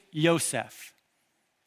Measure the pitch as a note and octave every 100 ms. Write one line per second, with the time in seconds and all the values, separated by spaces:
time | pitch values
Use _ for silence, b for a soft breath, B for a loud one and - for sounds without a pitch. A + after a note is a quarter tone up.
0 | _ D#3 D#3+ E3+ - B2 - - - _
1 | _ _ _ _ _ _